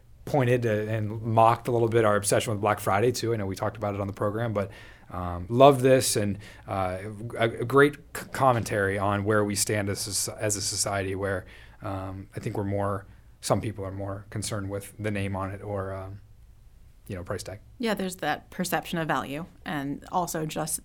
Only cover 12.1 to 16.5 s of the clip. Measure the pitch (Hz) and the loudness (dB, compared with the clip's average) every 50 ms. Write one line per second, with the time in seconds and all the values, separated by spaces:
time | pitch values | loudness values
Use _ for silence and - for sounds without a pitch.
12.1 | 95 98 98 - - - - 123 104 110 101 98 98 101 98 101 101 95 - - | -10 -12 -14 -12 -12 -8 -8 -6 -4 -4 -2 -2 0 0 0 0 -2 -4 -6 -12
13.1 | - - - - - - - - 131 101 - 120 101 - 98 95 92 98 98 98 | -20 -20 -20 -20 -20 -12 -2 0 0 0 0 -4 -6 -6 -8 -8 -8 -8 -8 -8
14.1 | 98 101 101 - - 113 101 - 117 104 98 98 101 101 - - - - 104 107 | -8 -10 -12 -10 -8 -6 -6 -6 -6 -6 -6 -6 -8 -8 -10 -12 -12 -6 -4 -2
15.1 | 104 101 98 98 98 95 95 95 95 98 101 101 101 98 95 95 95 95 95 98 | -2 -2 -2 -2 -2 -4 -4 -4 -6 -10 -8 -6 -6 -4 -4 -6 -6 -8 -10 -10
16.1 | 101 104 - - - - - - | -14 -16 -18 -20 -20 -20 -20 -20